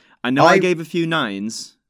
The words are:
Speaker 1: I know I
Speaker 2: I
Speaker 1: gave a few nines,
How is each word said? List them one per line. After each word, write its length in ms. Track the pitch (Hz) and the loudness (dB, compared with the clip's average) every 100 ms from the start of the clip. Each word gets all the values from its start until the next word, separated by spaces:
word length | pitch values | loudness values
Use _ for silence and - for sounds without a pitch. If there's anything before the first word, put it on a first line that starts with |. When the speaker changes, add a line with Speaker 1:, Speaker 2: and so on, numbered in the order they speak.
| _ _ | _ _
Speaker 1:
I 60 | 123 | -4
know 160 | 135 160 | 4 4
I 60 | |
Speaker 2:
I 40 | 190 | 6
Speaker 1:
gave 200 | 180 165 | 2 -2
a 60 | 165 | -4
few 220 | 175 165 | -4 -2
nines, 680 | 165 117 98 107 - - _ | -2 -4 -6 -8 -10 -16 _